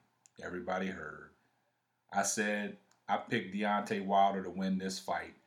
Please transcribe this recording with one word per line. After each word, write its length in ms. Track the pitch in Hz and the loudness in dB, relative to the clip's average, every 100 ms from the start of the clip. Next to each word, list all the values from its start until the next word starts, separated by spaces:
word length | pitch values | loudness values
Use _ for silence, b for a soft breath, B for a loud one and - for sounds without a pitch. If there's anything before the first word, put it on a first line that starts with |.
| _ _ - - | _ _ -20 -12
everybody 460 | 85 90 - 92 95 | -8 -6 -2 -2 -2
heard, 420 | 90 76 76 - _ _ _ _ _ _ _ _ | -4 -10 -12 -18 _ _ _ _ _ _ _ _
I 120 | 98 | 0
said 540 | 101 - 104 104 101 - _ _ - | 2 2 2 0 -2 -8 _ _ -2
I 100 | 101 | 0
picked 360 | - 117 95 | 0 -2 -2
Deontay 500 | 101 104 104 104 101 | 0 2 2 0 -2
Wilder 380 | 95 98 98 98 | 4 6 6 4
to 80 | 90 | -4
win 260 | 90 95 92 | -2 0 0
this 220 | 95 95 | 0 -4
fight, 360 | - 160 - - | -4 -4 -6 -12